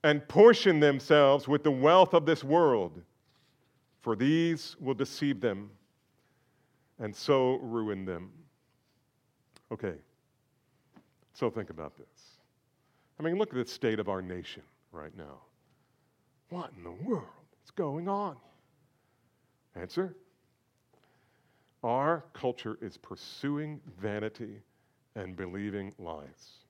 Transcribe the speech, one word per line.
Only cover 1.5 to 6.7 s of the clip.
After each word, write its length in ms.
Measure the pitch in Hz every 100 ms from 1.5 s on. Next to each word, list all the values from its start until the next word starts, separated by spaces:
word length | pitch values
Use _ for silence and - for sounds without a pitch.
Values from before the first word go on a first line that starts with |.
| 147
the 80 | 147
wealth 420 | 131 143 180 180
of 120 | 175 151
this 180 | 156
world, 580 | 135 160 160 117 87 80 87 _ _ _ _ _ _ _ _ _
for 140 | - 107
these 600 | 131 160 170 160 - -
will 140 | 131
deceive 480 | 123 135 - 143 120
them 280 | 117 98 104 - _ _ _ _ _ _ _ _ _